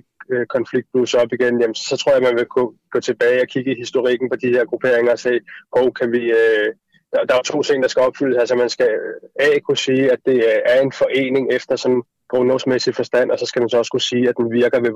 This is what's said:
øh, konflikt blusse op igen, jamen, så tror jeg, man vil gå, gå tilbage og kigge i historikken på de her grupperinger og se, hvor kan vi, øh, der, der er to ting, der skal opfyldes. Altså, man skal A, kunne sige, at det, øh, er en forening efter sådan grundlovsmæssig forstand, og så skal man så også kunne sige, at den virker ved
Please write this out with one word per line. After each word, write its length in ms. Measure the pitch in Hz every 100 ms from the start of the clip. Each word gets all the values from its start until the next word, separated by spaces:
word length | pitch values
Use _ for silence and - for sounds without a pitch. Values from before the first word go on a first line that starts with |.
| - - -
øh, 140 | 127 117
konflikt 420 | 127 117 127 -
blusse 260 | 131 120 120
op 140 | 120
igen, 280 | 120 123 120
jamen, 140 | 117
så 220 | 113 - 135
tror 160 | -
jeg, 100 | 135
man 140 | 127 120
vil 80 | 120
gå, 280 | - 123 - _
gå 100 | 123
tilbage 420 | - 120 120 127
og 60 | 123
kigge 240 | 135 127
i 60 | 123
historikken 460 | 120 135 123 120 123
på 60 | 123
de 120 | 127
her 100 | 123
grupperinger 480 | 113 120 131 120 120
og 60 | 117
se, 220 | 127 120 - - -
hvor 200 | - 127
kan 220 | - 123
vi, 100 | 120 117 113
øh, 260 | 113 110 107 - _ _ _
der, 80 | - -
der 60 |
er 80 | 127
to 200 | - -
ting, 200 | - 143
der 60 | 127
skal 140 | -
opfyldes. 360 | 127 - 139 120
Altså, 160 | 117
man 140 | 123 120
skal 220 | - 123 107 90 - - -
A, 80 | 143 147 -
kunne 180 | 135 -
sige, 240 | 131 135
at 60 | 123 -
det, 100 | 127
øh, 220 | 113 110 -
er 80 | 127
en 100 | 135
forening 600 | - 135 131 131 135 123
efter 240 | 123 - 131
sådan 260 | - 127 - _ -
grundlovsmæssig 680 | 127 123 131 - 127 131
forstand, 360 | - 120 123 123
og 80 | -
så 80 | 120
skal 160 | -
man 60 | 120
så 100 | 120
også 120 | 117
kunne 200 | 127 -
sige, 160 | 123 123
at 80 | 120
den 140 | 117
virker 280 | 117 120 127
ved 120 | 120